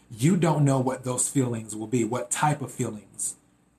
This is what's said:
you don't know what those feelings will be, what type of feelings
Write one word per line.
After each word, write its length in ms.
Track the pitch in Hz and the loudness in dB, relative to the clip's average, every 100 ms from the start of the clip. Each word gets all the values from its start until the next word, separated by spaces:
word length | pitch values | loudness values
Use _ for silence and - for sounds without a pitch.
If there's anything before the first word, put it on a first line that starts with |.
| - | -18
you 260 | 107 139 190 | 0 2 4
don't 280 | 160 151 | 2 4
know 140 | 143 135 | 4 4
what 260 | 127 127 | 2 -2
those 240 | 127 123 - | -4 -2 0
feelings 460 | 143 123 113 110 | 0 0 -2 -8
will 120 | 107 107 | -10 -2
be, 180 | 120 | 0
what 260 | 110 123 - | 0 -2 -4
type 300 | - 151 143 | 0 0 0
of 80 | 123 | -4
feelings 640 | - 117 104 - - - - _ _ _ | -6 -6 -8 -14 -10 -10 -10 _ _ _